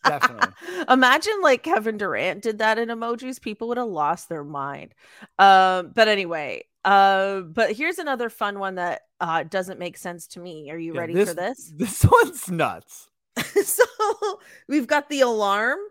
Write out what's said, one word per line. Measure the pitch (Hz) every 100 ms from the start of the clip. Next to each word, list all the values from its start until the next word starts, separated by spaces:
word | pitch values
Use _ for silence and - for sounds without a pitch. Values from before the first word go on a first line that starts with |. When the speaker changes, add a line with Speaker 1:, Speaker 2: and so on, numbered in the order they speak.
| -
Speaker 1:
definitely. | - 247 233 - - 349
Speaker 2:
<laughs> | 359 320
Imagine, | 262 254 285 392 415
like, | 339 247
Kevin | 320 285 214 214
Durant | 196 110 170 180
did | 226 214
that | 220 220
in | 233
emojis. | 233 233 233 254 254
People | - 208 233
would | 240
have | 240
lost | 165 147 170 -
their | 160
mind. | 147 147 139 139 - _ _ - 208 -
Um, | 196 190 185 185 170 -
but | 220
anyway, | 202 180 165 139 87 - _ 190
uh, | 196 196 190 196 196
but | 170 160 220 214
here's | 311 359
another | 311 254 233
fun | - 208 202
one | 196 185
that, | 175 - _ _
uh, | 170 165
doesn't | 156 196 185 185
make | 180 -
sense | 185 175 -
to | -
me. | 180 156 147
Are | 165
you | 165
Speaker 1:
Yeah, | 165
Speaker 2:
ready | 165 165
Speaker 1:
this, | 202
Speaker 2:
for | 165
this? | 185 269 -
Speaker 1:
<laughs> | 151
this | 202 - -
one's | 466 453 320 -
nuts. | 170 131 85 _ - _ _ _ -
Speaker 2:
<laughs> | - -
So | 392 - 494 - 427 415 415 415 - - -
we've | 285 233
got | 294 285
the | 294
alarm. | 247 220 202 202 226 311 403